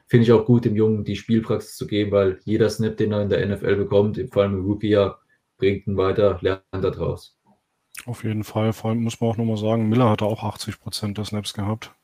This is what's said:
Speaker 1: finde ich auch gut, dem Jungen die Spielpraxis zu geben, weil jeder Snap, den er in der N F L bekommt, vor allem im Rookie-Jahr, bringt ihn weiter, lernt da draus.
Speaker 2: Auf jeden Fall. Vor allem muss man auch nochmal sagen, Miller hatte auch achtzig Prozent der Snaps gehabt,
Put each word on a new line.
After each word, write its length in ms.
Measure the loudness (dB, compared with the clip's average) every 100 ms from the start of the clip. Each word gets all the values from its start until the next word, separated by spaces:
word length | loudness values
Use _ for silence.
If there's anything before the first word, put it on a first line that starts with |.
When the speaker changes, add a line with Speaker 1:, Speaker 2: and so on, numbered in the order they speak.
| _
Speaker 1:
finde 180 | 4
ich 80 | 6
auch 120 | 6
gut, 220 | 6 2 2
dem 100 | 2
Jungen 280 | 2 0
die 120 | -4 -8
Spielpraxis 600 | 0 0 0 -4 -6 -12
zu 100 | -6
geben, 240 | -2 0
weil 280 | 2 2 0
jeder 240 | -2 2 2
Snap, 300 | 2 -4 0
den 140 | 0
er 100 | 0
in 80 | 0
der 100 | 0
N 120 | 0
F 100 | -2
L 140 | -2 0
bekommt, 440 | 2 2 2 0 -2
vor 100 | 0
allem 160 | 2 0
im 80 | -2
Rookie-Jahr, 520 | -2 2 2 2 -2 _ _ _ _
bringt 280 | 0 0 -2
ihn 100 | 0
weiter, 400 | 0 2 2 2
lernt 220 | -2 -4 _
da 180 | -4 -4
draus. 460 | -2 -6 -6 -12 _ _ _ _ _ _ -18 -12
Speaker 2:
Auf 180 | -8
jeden 200 | -6 -6
Fall. 280 | -4 -2 -2
Vor 180 | -2 -4
allem 120 | -2
muss 180 | -4 -2
man 100 | -2
auch 60 | -2
nochmal 220 | -2 -2
sagen, 320 | 0 0 2
Miller 180 | 4 4
hatte 160 | 2
auch 180 | 0 -4
achtzig 380 | -6 -8 -12 -12
Prozent 380 | -12 -8 -8 -8
der 80 | -8
Snaps 260 | -8 -8
gehabt, 400 | -6 -6 -6 -8 _